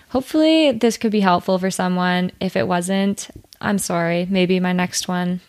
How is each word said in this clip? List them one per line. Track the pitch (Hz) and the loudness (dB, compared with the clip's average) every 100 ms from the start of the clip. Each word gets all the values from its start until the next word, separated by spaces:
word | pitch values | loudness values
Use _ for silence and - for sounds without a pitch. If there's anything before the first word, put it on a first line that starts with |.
| _ | _
hopefully | 262 262 311 311 320 302 | -6 -2 2 4 4 4
this | 226 233 214 | 2 0 0
could | 226 | -2
be | 208 | 2
helpful | 190 175 - 185 | 2 2 2 0
for | 190 | 0
someone. | - 185 180 180 180 180 - | -2 -2 0 0 0 -2 -4
If | 190 190 | -4 -2
it | 185 | 0
wasn't, | 180 180 196 196 196 - - - - | -2 0 0 0 -2 -8 -18 -20 -8
I'm | - 202 | -4 -2
sorry. | - 175 170 170 180 | -2 -2 0 -2 0
Maybe | 190 180 185 | 0 2 2
my | 180 | 0
next | 180 180 - - | 0 -2 -4 -4
one | 180 180 180 | -2 -2 -4